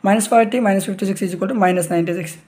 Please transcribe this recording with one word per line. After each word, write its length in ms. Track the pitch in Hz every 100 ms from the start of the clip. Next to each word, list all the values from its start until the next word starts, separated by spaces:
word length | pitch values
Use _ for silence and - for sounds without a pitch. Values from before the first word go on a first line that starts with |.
| 196
Minus 200 | 214 208
forty, 260 | 233 220 247 220
minus 180 | 196 190
fifty 160 | 190 196
six 80 | 196 190
is 80 | 175
equal 140 | 190
to 40 | 247 180
minus 220 | 180 170
ninety 200 | 170 170 175
six. 100 | 160 -